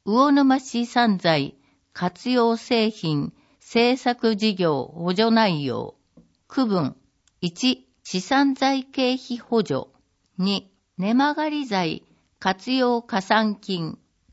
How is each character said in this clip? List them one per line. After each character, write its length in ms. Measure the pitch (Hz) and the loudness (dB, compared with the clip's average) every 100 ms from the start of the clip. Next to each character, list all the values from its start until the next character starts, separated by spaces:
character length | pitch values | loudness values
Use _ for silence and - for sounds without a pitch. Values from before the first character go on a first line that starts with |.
魚 280 | - 226 285 | -2 2 4
沼 260 | 285 277 262 | 4 4 2
市 260 | - 240 233 | -2 -6 -2
産 340 | 247 233 190 | 0 2 2
材 360 | 170 156 139 - _ _ _ | 2 0 -2 -10 _ _ _
活 380 | - 180 - 240 | -6 -6 -6 -2
用 260 | 247 233 226 | 2 2 0
製 340 | - 233 220 | 0 0 0
品 400 | 220 160 147 - _ _ _ | -2 -2 -2 -4 _ _ _
製 340 | - 233 240 254 | -4 2 2 2
作 400 | 254 247 233 214 | -2 0 0 2
事 200 | 220 185 | 0 2
業 360 | 170 139 120 | 0 0 -4
補 180 | 160 170 | -6 -4
助 200 | 185 226 | 0 2
内 320 | 226 214 156 | 4 2 0
容。 320 | 135 113 - _ _ _ _ _ _ | -4 -6 -8 _ _ _ _ _ _
区 160 | - 233 | -4 0
分。 300 | 190 139 - _ _ _ _ | 0 -2 -6 _ _ _ _
一、 460 | 175 170 254 254 _ _ | -8 -2 -2 -2 _ _
市 180 | - 185 | -8 -8
産 340 | 185 269 277 262 | -2 2 2 0
材 300 | 269 269 262 | 0 -2 -6
経 300 | - 254 254 | -2 -2 -2
費 220 | - 240 | -6 -10
補 220 | - 233 | -2 -2
助。 300 | 185 135 - _ _ _ _ - | 0 -4 -6 _ _ _ _ -4
二、 340 | 190 196 - _ _ - | -2 -4 -8 _ _ -6
根 160 | 190 | 0
曲 200 | 247 285 294 | 2 2 0
が 140 | 302 | -4
り 160 | 302 262 | -4 -4
材 380 | 196 170 - _ _ _ _ | -2 -2 -6 _ _ _ _
活 320 | 190 190 - | -4 -4 -2
用 300 | 262 247 240 | 0 2 0
加 200 | 233 190 | -2 -6
算 340 | 190 220 214 202 | 0 0 2 -4
金。 440 | - 185 160 - _ _ _ | -6 -6 -6 -10 _ _ _